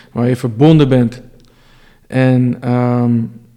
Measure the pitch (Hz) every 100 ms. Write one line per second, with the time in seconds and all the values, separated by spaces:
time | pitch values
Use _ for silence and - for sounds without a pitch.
0 | - 110 120 123 123 107 156 160 135 127
1 | 117 - - - _ _ _ _ _ _
2 | - 131 131 127 123 - 123 123 123 123
3 | 120 117 113 - _